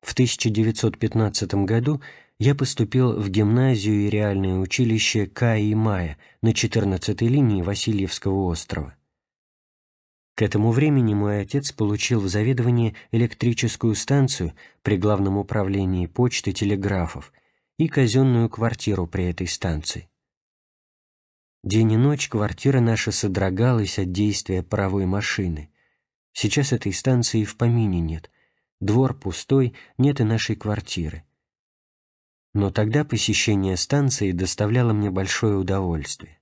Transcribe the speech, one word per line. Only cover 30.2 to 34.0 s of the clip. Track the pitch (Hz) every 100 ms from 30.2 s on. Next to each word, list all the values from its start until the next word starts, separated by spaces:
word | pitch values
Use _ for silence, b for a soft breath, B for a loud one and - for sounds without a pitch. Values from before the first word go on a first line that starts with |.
и |
нашей | 110 110 - 107
квартиры. | 107 104 - - 80 80 - _ _ _ _ _ _ _ _ _ _ _ _
Но | 104 101
тогда | 92 107 139
посещение | 151 110 - 104 - 101 95 92
станции | - 143